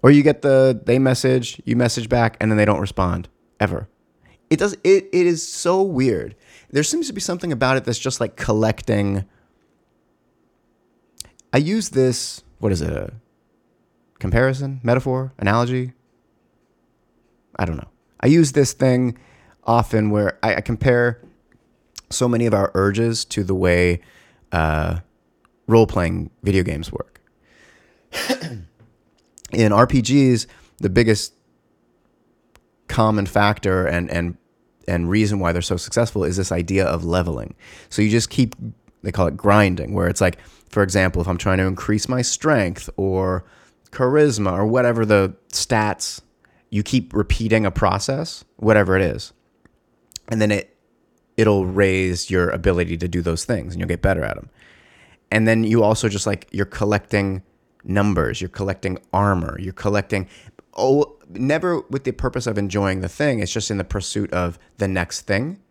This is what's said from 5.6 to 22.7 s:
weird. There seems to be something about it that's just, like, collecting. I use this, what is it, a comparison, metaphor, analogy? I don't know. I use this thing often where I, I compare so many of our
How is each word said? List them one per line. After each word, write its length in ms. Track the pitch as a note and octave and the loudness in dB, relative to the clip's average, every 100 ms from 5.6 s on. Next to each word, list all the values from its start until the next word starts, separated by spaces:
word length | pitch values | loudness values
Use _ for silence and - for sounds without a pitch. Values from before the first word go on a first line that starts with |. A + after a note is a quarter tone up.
| F3 F#3 | -2 0
weird. 540 | G3 C#3+ C3 F#2 A1 - _ - _ | 0 0 0 0 -4 -14 _ -20 _
There 140 | C3+ | -2
seems 240 | D3+ D#4+ C#4+ | -2 -2 -4
to 60 | |
be 60 | - | -6
something 320 | - F3+ F3 | -6 -6 -4
about 240 | C3+ B2+ C3 | -2 0 0
it 80 | |
that's 160 | - A2+ | -2 -4
just, 220 | C3 - | -4 -4
like, 160 | A2 - | -6 -6
collecting. 880 | - G#2+ A2 G#2+ - G#2+ G2+ G2 G2 _ _ _ _ _ _ _ _ _ _ _ _ _ _ _ _ _ _ _ - _ _ | -2 0 0 -2 -2 0 0 -2 -6 _ _ _ _ _ _ _ _ _ _ _ _ _ _ _ _ _ _ _ -20 _ _
I 60 | C#3+ | -2
use 320 | D3+ G#3+ - | 0 -2 -2
this, 540 | C3 B2+ B2 - - _ _ | 0 2 0 -6 -12 _ _
what 120 | G#2 | -2
is 100 | F#2 | -2
it, 120 | D#2 | -2
a 200 | D2+ G1+ A2+ _ _ _ _ _ _ _ _ _ _ | -6 -8 -14 _ _ _ _ _ _ _ _ _ _
comparison, 600 | F#2+ A2 C3 C3+ C#3 C3+ | -2 2 2 0 -6 -6
metaphor, 500 | A#2+ B2 C3 B2+ C3 - | 0 0 0 -4 -4 -4
analogy? 560 | G2+ A2 A#2+ B2+ B2+ - _ _ _ _ _ _ _ _ _ _ _ _ _ _ _ - | 0 0 0 -2 -6 -12 _ _ _ _ _ _ _ _ _ _ _ _ _ _ _ -6
I 80 | F#2 | -6
don't 120 | D#2 | -6
know. 120 | - _ _ _ | -12 _ _ _
I 60 | B2+ | 2
use 260 | D#3+ D#3 | 4 4
this 180 | C3 C3+ | 2 0
thing 460 | - C3+ B2+ B2+ A#2+ _ _ _ _ - | 2 0 2 0 -4 _ _ _ _ 0
often 460 | A#2 A#2+ A2 G#2+ | 0 2 0 0
where 280 | G#2 G2+ - | 0 0 -2
I, 120 | A2 F#2 | -2 -2
I 60 | |
compare 600 | - A2+ C#3 A#2+ A#2+ A#2 - _ _ _ _ _ _ - _ | -2 -2 2 2 2 -2 -14 _ _ _ _ _ _ -20 _
so 200 | - B2 | -2 0
many 160 | A#2+ A#2 | 2 2
of 80 | |
our 180 | G#2 F#2+ | 2 2